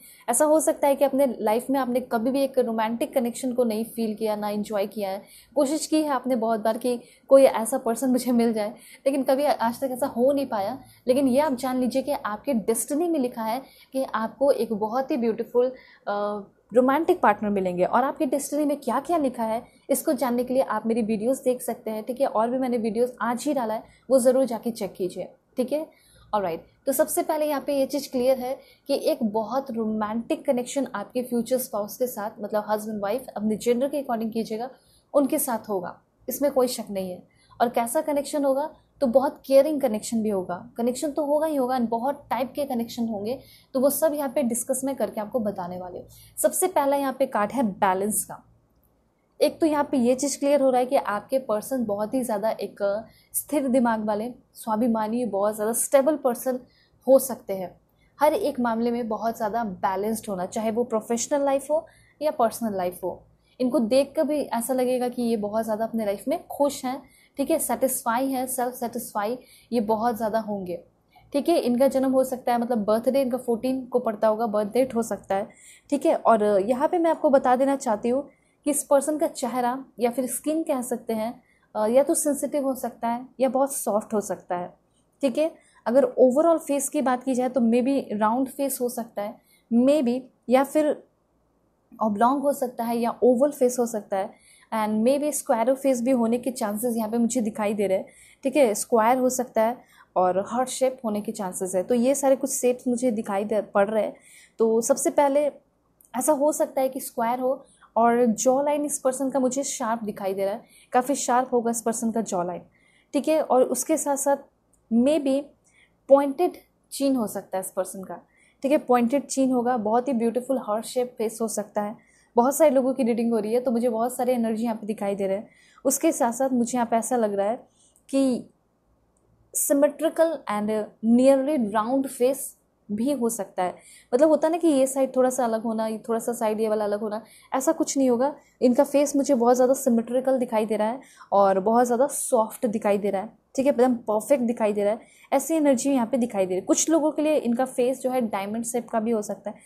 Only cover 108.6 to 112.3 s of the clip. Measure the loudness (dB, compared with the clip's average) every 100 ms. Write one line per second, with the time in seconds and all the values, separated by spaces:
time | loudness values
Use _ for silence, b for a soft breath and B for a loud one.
108.6 | 2 0 -2 -2 -2 -2 -2 0 0 -2
109.6 | -4 -4 -4 -4 -6 -6 -6 -2 -4 -4
110.6 | b b b 0 0 -2 0 0 2 0
111.6 | 0 -2 -2 -2 -2 -2 -2